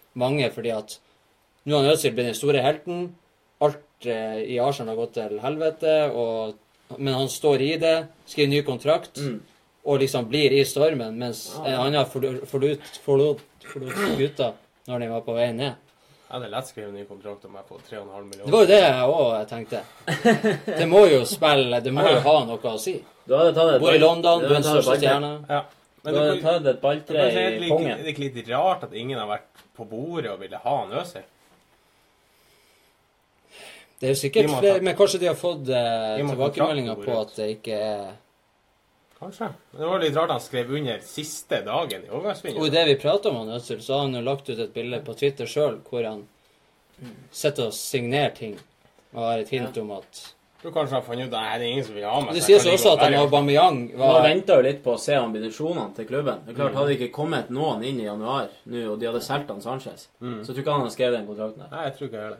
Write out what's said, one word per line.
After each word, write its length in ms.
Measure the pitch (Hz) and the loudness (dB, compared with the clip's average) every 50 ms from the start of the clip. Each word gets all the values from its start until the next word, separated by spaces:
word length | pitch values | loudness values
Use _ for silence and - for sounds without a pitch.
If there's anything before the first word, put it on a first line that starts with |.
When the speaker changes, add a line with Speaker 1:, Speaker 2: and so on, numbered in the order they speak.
| _ _ _ | _ _ _
Speaker 1:
mange, 340 | 127 123 131 143 147 131 113 | -4 -2 0 0 0 0 -2
fordi 180 | - 123 110 117 | -4 -4 -6 -4
at 280 | 113 107 104 - - - _ _ _ _ _ _ _ _ _ _ _ _ _ | -4 -6 -8 -10 -16 -20 _ _ _ _ _ _ _ _ _ _ _ _ _
nå 120 | 143 151 147 | 0 2 2
har 120 | 135 143 156 | 4 4 4
Özil 180 | - - 127 113 | 2 2 0 0
blitt 120 | 123 123 | 0 -2
den 80 | 120 110 | -2 -4
store 260 | - - 143 143 135 | -2 0 0 2 2
helten, 540 | 123 139 151 151 - 180 175 175 175 175 - _ _ _ _ _ _ _ _ _ | 2 0 0 -2 -6 -8 -8 -8 -8 -10 -12 _ _ _ _ _ _ _ _ _
alt, 180 | 147 151 143 - - _ _ _ - | 0 0 0 -4 -12 _ _ _ -6
eh, 380 | 120 113 110 110 110 110 110 110 | -6 -4 -4 -4 -6 -6 -6 -6
i 140 | - 123 120 | -4 -2 0
Arsenal 380 | 123 139 147 - 120 110 110 | 0 0 -2 -2 -6 -6 -4
har 100 | 113 117 | -6 -6
gått 80 | 117 - | -6 -6
til 240 | 120 107 104 104 104 | -8 -6 -6 -6 -6
helvete, 540 | 113 135 151 156 160 156 156 - 165 160 156 156 151 139 113 | -4 -6 -4 -2 -2 -2 -2 0 0 2 2 4 2 0 -2
og, 420 | 120 117 113 113 110 110 107 107 - _ _ _ _ _ - - - | -2 -4 -2 -4 -4 -6 -8 -10 -14 _ _ _ _ _ -18 -10 -4
men 160 | 139 139 131 | -2 -2 0
han 140 | 127 135 127 | 0 -2 -4
står 340 | - - - 151 143 131 | -4 0 2 2 2 2
i 140 | 135 147 165 156 | 2 0 0 0
det, 160 | 160 160 160 165 156 - _ _ _ | 2 2 2 2 -2 -6 _ _ _
skriver 220 | - - 151 147 139 | -8 -2 0 0 2
ny 120 | 143 147 | 2 0
kontrakt, 520 | 143 143 127 117 - 147 160 170 - - - | 0 -2 -6 -2 0 0 0 0 -2 -8 -12
Speaker 2:
Mm. 240 | 135 143 139 117 104 - _ _ _ _ _ _ _ - | -10 -8 -8 -8 -8 -12 _ _ _ _ _ _ _ -2
Speaker 1:
og 140 | 147 143 135 | 0 2 2
liksom 280 | 135 135 - 127 120 110 | 2 0 0 -4 -4 -2
blir 240 | 127 151 147 131 | 0 2 4 4
i 120 | 135 139 135 | 4 4 2
stormen, 520 | - - 139 147 160 156 131 113 110 110 | 2 2 2 2 2 2 0 -4 -6 -8
mens 380 | 117 123 120 113 - - - - | -8 -8 -8 -8 -10 -12 -14 -12
Speaker 2:
Ja. 80 | 156 160 | -8 -6
Speaker 1:
en 300 | 139 131 123 127 143 147 | -4 -2 -2 0 0 0
annen 120 | 147 131 | 0 0
forlot, 400 | - - 135 127 135 127 131 139 | -2 -4 -6 -6 -4 -6 -8 -8
forlot, 340 | - - 135 135 147 147 143 - - - - - | -6 -2 -2 0 0 -2 -4 -8 -16 -20 -10 -2
forlot, 360 | - 139 135 143 151 139 - - _ _ _ - | 0 2 2 2 2 0 -4 -10 _ _ _ -20
forlot 540 | - - 139 131 127 127 196 202 190 - - | -16 -14 -12 -12 -8 -6 -4 -2 -2 0 0
gutta 340 | 135 147 - - 131 113 - - _ _ _ _ _ - | -2 -2 -2 -2 -2 -4 -4 -8 _ _ _ _ _ -10
når 100 | 123 120 | -8 -6
de 80 | 117 113 | -6 -6
var 120 | 113 117 | -6 -6
på 100 | 110 - 117 | -6 -4 -2
vei 180 | 117 120 120 | -2 -2 -2
ned. 220 | 113 113 139 139 123 - _ _ _ _ _ _ _ _ _ - | -2 -4 -6 -6 -8 -10 _ _ _ _ _ _ _ _ _ -14
Speaker 3:
Jeg 80 | - 127 | -14 -12
hadde 80 | 120 104 | -12 -10
lett 140 | 104 123 127 | -10 -10 -10
skrevet 300 | - - 110 107 101 101 | -10 -14 -14 -14 -12 -14
ny 80 | 101 101 | -14 -14
kontrakt 400 | 101 101 95 101 104 101 101 - | -16 -18 -16 -16 -16 -16 -16 -18
om 120 | 98 98 98 | -20 -20 -20
jeg 60 | 98 - | -20 -20
får 120 | 95 - - - | -20 -20 -18 -16
tre 80 | 113 107 | -16 -16
og 80 | 98 | -14
en 60 | 98 98 | -14 -16
halv 100 | 101 101 | -16 -16
million. 220 | 101 95 98 101 | -16 -16 -10 0
Speaker 1:
Det 60 | 139 | 4
var 100 | 180 226 | 6 8
jo 60 | 202 175 | 8 10
det 100 | 202 208 | 10 8
jeg 280 | 180 156 131 127 127 127 | 8 6 4 4 4 4
også 360 | 156 165 135 120 113 107 107 - | 4 4 4 4 2 0 -2 -6
tenkte. 1300 | 120 117 110 - 123 107 - - - - - - 139 - - 233 220 220 220 220 180 139 - 214 180 156 | -8 -10 -8 -8 -8 -10 -10 -12 -18 -12 -8 -6 -4 2 4 4 4 4 2 0 -2 -2 -4 -6 -2 0
Det 80 | 170 160 | 2 6
må 140 | 175 202 208 180 | 8 10 10 10
jo 80 | 147 127 117 - | 8 6 4 0
spille, 520 | 101 - 160 151 147 139 131 123 120 120 117 | 0 2 4 4 6 4 4 2 0 -2 -2
det 80 | 131 | 0
må 140 | 135 143 - 180 | 0 2 4 4
jo 120 | 139 123 135 | 4 4 6
ha 80 | 143 156 151 123 117 | 6 6 4 4 0
noe 220 | 117 107 - 120 | -4 -6 -6 -6
å 60 | 110 107 | -6 -6
si. 140 | - - - - - - _ _ _ - | -6 -6 -8 -8 -12 -16 _ _ _ 0
Speaker 2:
Du 60 | 127 | 4
hadde 160 | 143 170 170 | 4 4 4
tatt 220 | 147 160 165 165 147 | 6 4 4 6 6
et 80 | 123 | 6
Speaker 1:
Bor 80 | 147 175 | 6 6
i 60 | - 147 | 6 8
Speaker 2:
ball-, 20 | |
Speaker 1:
London, 400 | 156 165 170 170 170 170 170 127 | 8 6 6 6 4 4 4 4
Speaker 2:
du 60 | 131 135 | 4 4
Speaker 1:
du 60 | 147 | 4
er 0 | |
Speaker 2:
hadde 80 | 143 | 4
Speaker 1:
den 0 | |
Speaker 2:
tatt 160 | - 151 151 139 | 4 4 4 4
et 60 | - | 4
Speaker 1:
største 80 | 127 135 | 4 2
Speaker 2:
balltre. 160 | 143 143 135 | 4 4 2
Speaker 1:
stjerna. 220 | 135 143 147 147 147 151 147 - | 2 2 0 -4 -6 -10 -6 -4
Speaker 3:
Ja. 100 | 147 147 147 - - _ _ _ _ _ - | -4 -4 -4 -6 -14 _ _ _ _ _ -6
Men 100 | 151 151 | -2 0
Speaker 2:
Du 40 | 147 | 2
Speaker 3:
det 40 | |
Speaker 2:
hadde 160 | 151 151 143 - | 2 2 0 0
Speaker 3:
kunne 140 | - 160 175 | 0 0 0
Speaker 2:
tatt 160 | 170 147 135 | 2 2 0
et 80 | 123 - | 0 2
balltre 320 | - 139 151 151 - - | 0 0 0 -2 -4 -2
Speaker 3:
det 240 | 156 151 139 120 113 | 0 2 2 2 2
er 140 | 110 113 113 | 2 0 0
Speaker 2:
i 80 | 110 110 | -2 -2
Speaker 3:
litt, 80 | - - | 0 0
Speaker 2:
kongen. 280 | 147 165 143 135 110 - | 2 2 2 -2 -4 -4
Speaker 3:
det 80 | 151 | -6
er 80 | 156 143 | -8 -6
ikke 100 | 143 143 | -6 -6
litt 240 | 135 123 120 107 110 | -6 -6 -8 -6 -4
rart 340 | 120 139 165 185 - - - 113 | -2 0 2 2 0 -2 -6 -10
at 80 | 92 110 | -10 -10
ingen 160 | 120 131 135 117 | -8 -8 -6 -6
har 80 | 107 104 | -6 -6
vært 320 | 104 101 - _ _ - _ _ _ | -6 -8 -8 _ _ -20 _ _ _
på 80 | - 113 101 | -18 -16 -12
bordet 400 | 110 117 139 170 170 165 131 110 | -10 -10 -10 -8 -6 -6 -6 -6
og 80 | 98 95 | -8 -10
ville 160 | 98 90 90 90 - | -12 -14 -14 -8 -4
ha 100 | 120 143 131 104 | -4 -2 -2 -4
en 100 | 95 110 151 | -6 -8 -8
Øzil? 260 | 180 170 - 95 - _ _ _ _ _ _ _ _ _ _ _ _ _ _ _ _ _ _ _ _ _ _ _ _ _ _ _ _ _ _ _ _ _ _ _ _ _ _ _ _ _ _ _ _ _ - - - - - - - _ _ - | -8 -8 -12 -18 -20 _ _ _ _ _ _ _ _ _ _ _ _ _ _ _ _ _ _ _ _ _ _ _ _ _ _ _ _ _ _ _ _ _ _ _ _ _ _ _ _ _ _ _ _ _ -20 -20 -20 -20 -20 -20 -20 _ _ -4
Speaker 1:
Det 80 | 131 131 | -2 -2
er 60 | 139 | 0
jo 20 | 139 | 0
sikkert 300 | - 139 - 226 208 151 | -2 0 2 2 2 2
Speaker 3:
Vi 20 | |
må 60 | 147 127 202 | 2 4 4
Speaker 1:
flere, 160 | 202 196 185 | 4 4 4
Speaker 3:
ta 40 | 185 180 | 0 -2
Speaker 1:
men 80 | 170 - | 2 2
kanskje 220 | 202 190 196 180 | 2 2 2 0
de 60 | 175 175 | 0 -2
har 80 | 156 - | -2 -2
fått, 300 | - 175 170 151 139 127 | -4 -4 -6 -4 -4 -2
eh, 480 | 131 123 117 117 113 113 110 110 107 | -2 0 0 0 -2 -2 -2 -2 -4
Speaker 3:
Vi 60 | 135 147 | -4 -4
må 60 | 143 | -4
ha 160 | 139 131 139 143 | -2 -2 -2 -2
Speaker 1:
tilbakemeldinger 460 | 143 - 147 160 151 143 123 117 110 | 0 0 0 0 0 -2 -4 -4 -6
Speaker 3:
kontrakt 100 | 101 101 | -6 -6
på 60 | 127 | -4
Speaker 1:
på 20 | 120 | -4
Speaker 3:
bordet. 160 | 113 107 - | -4 -4 -6
Speaker 1:
at 60 | - | -6
det 140 | - 107 107 107 | -6 -6 -6 -6
ikke 220 | 107 - 117 110 104 | -8 -8 -8 -6 -4
er 340 | 107 107 104 101 101 95 104 113 _ _ _ _ _ _ _ _ _ _ _ _ _ _ _ _ _ _ _ _ | -4 -4 -6 -6 -8 -12 -16 -20 _ _ _ _ _ _ _ _ _ _ _ _ _ _ _ _ _ _ _ _
Speaker 3:
Kanskje. 240 | - 190 202 - 226 175 - - _ _ | -16 -16 -12 -10 -10 -10 -12 -14 _ _
Men 80 | - - | -12 -8
det 60 | 156 | -4
var 140 | 165 185 185 | -4 -2 0
litt 160 | 160 156 139 | 0 0 0
rart 140 | 156 165 165 | 0 0 0
han 100 | 143 120 | -2 -6
skrev 300 | - - - 123 120 123 139 | -6 -6 -6 -6 -4 -4 -4
under 240 | 151 147 127 110 104 | -4 -4 -6 -6 -8
siste 600 | - - - - 151 - - - - - 151 113 98 | -10 -12 -12 -12 -12 -10 -12 -14 -6 -6 -4 -4 -4
dagen 380 | 104 117 151 170 143 - 95 | -4 -4 -4 -4 -4 -8 -12
i 60 | 87 - | -12 -10
overgangsvinduet. 480 | 104 143 180 208 196 - - 170 120 151 | -8 -6 -6 -6 -8 -8 -10 -8 -6 -4
Speaker 1:
Og 80 | 156 | -2
i 40 | 147 | 0
det 160 | 139 160 170 151 | 2 2 4 4
vi 60 | 139 | 2
prater 340 | 139 - 147 170 202 202 214 | 2 2 0 0 0 0 -2
om 60 | 143 | -4
han 180 | 117 113 110 117 | -4 -6 -8 -10
Øzil, 220 | 120 120 - 120 107 | -10 -10 -10 -12 -10
så 140 | 107 - 131 | -6 -4 -2
har 60 | 143 143 135 | -2 -2 -2
han 60 | 127 | -4
jo 60 | 120 | -4
lagt 280 | 117 127 139 139 - - | -4 -4 -6 -6 -6 -10
ut 80 | 120 110 | -8 -8
et 160 | 113 101 - | -8 -8 -8
bilde 240 | 120 117 123 123 113 - | -8 -8 -8 -8 -10 -10
på 100 | 117 110 | -12 -6
Twitter 300 | - 143 143 139 - 117 | -2 -2 -2 -2 -4 -8
selv 380 | 113 - 147 151 139 110 104 - - | -6 -2 0 0 0 -2 -6 -10 -8
hvor 140 | - 120 117 | -6 -6 -6
han 200 | 110 107 104 104 - _ _ _ _ _ _ _ _ _ _ _ _ _ - 127 120 110 - - _ | -6 -8 -12 -16 -20 _ _ _ _ _ _ _ _ _ _ _ _ _ -20 -20 -20 -20 -20 -20 _
sitter 360 | - - - 147 - - 123 110 | -10 -4 -4 -2 -2 -2 -4 -6
og 40 | |
signerer 600 | 104 - - - - 131 120 120 131 143 143 117 - | -6 -8 -8 -6 -6 -4 -2 -2 -2 -2 -2 -2 -4
ting 220 | - 120 107 101 90 - _ _ _ _ _ _ _ _ _ - | -8 -12 -14 -14 -16 -18 _ _ _ _ _ _ _ _ _ -10
og 80 | 117 | -6
har 160 | 113 117 117 113 | -4 -2 -2 -4
et 100 | 107 - | -4 -6
hint 280 | 139 131 120 117 - | -6 -6 -6 -6 -8
Speaker 2:
Ja. 60 | 117 | -10
Speaker 1:
om 100 | 110 104 | -10 -10
at 400 | 101 95 - _ - - - - - _ _ _ _ _ - | -12 -14 -16 _ -20 -20 -20 -20 -20 _ _ _ _ _ -16
Speaker 3:
Jeg 80 | 165 | -6
tror 100 | 165 165 | -4 -4
kanskje 80 | 147 131 135 | -4 -2 -4
han 80 | 127 | -4
fant 160 | 127 120 120 123 | -4 -6 -8 -8
ut 140 | 131 117 117 | -8 -6 -6
at 240 | 110 110 107 110 117 | -6 -4 -4 -4 -4
det 40 | |
er 80 | 120 117 | -4 -4
ingen 140 | 127 139 127 | -4 -4 -6
som 100 | 110 107 | -6 -8
vil 100 | 104 101 | -8 -4
ha 160 | 104 117 143 | -2 -2 -2
meg, 140 | 143 - - | -2 -2 -2
Speaker 1:
Det 80 | 175 | 0
Speaker 3:
så 40 | - | 6
Speaker 1:
sies 180 | 190 202 202 - | 8 8 8 8
Speaker 3:
jeg 0 | |
kan 80 | 175 | 6
Speaker 1:
også 180 | 180 185 - 208 | 4 4 6 4
Speaker 3:
like 20 | |
Speaker 1:
at 60 | 160 139 | 6 6
han 140 | 127 147 | 6 4
Speaker 3:
å 40 | 139 | 6
være 60 | 143 147 143 | 4 4 4
Speaker 1:
Aubameyang 480 | 143 143 143 143 143 151 175 185 147 123 120 117 - 123 | 4 4 4 4 6 6 6 6 4 0 -4 -8 -2 2
Speaker 2:
Man 100 | 131 135 | 4 6
Speaker 1:
var 140 | 156 160 | 8 8
Speaker 2:
ventet 240 | 151 151 165 190 196 - 180 | 8 6 4 2 4 6 6
jo 60 | 135 | 6
litt 200 | 123 135 143 - - | 6 6 0 0 -2
på 80 | 127 117 | -2 -2
å 40 | 110 | 0
se 140 | - - 147 | 0 0 0
ambisjonene 800 | 135 120 113 110 107 110 113 107 - 151 160 175 151 110 98 - | 0 0 0 -4 -6 -6 -8 -6 -6 -6 -4 -4 -4 -6 -8 -10
til 100 | - 110 | -12 -10
klubben. 320 | 110 127 143 147 135 110 90 - | -6 -6 -4 -2 -4 -4 -6 -10
Det 40 | 113 | -12
er 80 | 117 139 | -6 -4
klart, 140 | 143 135 | -4 -2
Speaker 3:
Mm. 40 | - | 0
Speaker 2:
hadde 120 | 135 143 143 | 0 0 0
det 120 | 139 127 | 0 -2
ikke 120 | 123 120 - | -4 -6 -6
kommet 360 | 143 151 160 160 127 110 - | -6 -4 -4 -4 -4 -4 -6
noen 340 | 123 135 147 151 120 104 113 | -4 -4 -2 -2 -2 -4 -4
inn 160 | 131 139 123 | -6 -6 -6
i 40 | 107 | -6
januar 440 | 104 104 107 107 117 131 139 113 - - - _ | -6 -8 -6 -6 -4 -4 -4 -6 -8 -12 -18 _
nå, 260 | 117 117 120 117 107 | -10 -10 -8 -6 -6
og 60 | 104 110 | -6 -6
de 60 | 117 | -6
hadde 160 | 117 117 120 | -6 -4 -6
solgt 260 | 117 - 135 147 143 - | -6 -6 -6 -6 -6 -8
han 120 | 101 101 | -12 -10
Sanchez, 480 | 98 120 131 135 - 113 95 - - _ _ _ | -10 -10 -10 -10 -10 -14 -18 -18 -20 _ _ _
Speaker 3:
Mm. 220 | 120 123 120 107 107 | -12 -12 -10 -10 -12
Speaker 2:
så 20 | 123 | -10
tror 100 | 123 139 135 | -10 -6 -4
ikke 80 | 151 | -2
han 80 | 147 143 | -2 -2
hadde 120 | 123 113 - | -2 -4 -2
skrevet 180 | - 127 123 | -2 0 0
den 140 | 123 113 104 | 0 -2 -4
kontrakten 320 | 104 104 104 107 110 - - | -8 -8 -8 -8 -8 -10 -14
der. 100 | 98 - | -18 -14
Speaker 3:
Nei, 140 | - 160 160 | -12 -10 -8
jeg 100 | 139 - - | -8 -8 -10
tror 100 | 143 120 | -12 -12
ikke 100 | 113 107 | -10 -12
jeg 40 | |
gjør 80 | 107 107 | -12 -12
det. 80 | 104 | -14